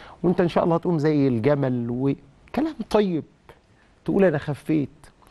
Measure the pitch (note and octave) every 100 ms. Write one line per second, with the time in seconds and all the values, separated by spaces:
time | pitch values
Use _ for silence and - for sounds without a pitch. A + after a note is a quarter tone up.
0 | - - E3+ F#3 E3+ - F#3 E3+ F3+ E3
1 | D#3 D3 C#3 A#2 B2+ D3 C3+ B2 A#2+ B2
2 | C#3 C#3+ - _ - - D#4+ D4 G#3 G#3+
3 | G3+ D#3+ - _ - - _ _ _ _
4 | - G3 F#3+ D3 - C3+ - D#3 C3 -
5 | - _ _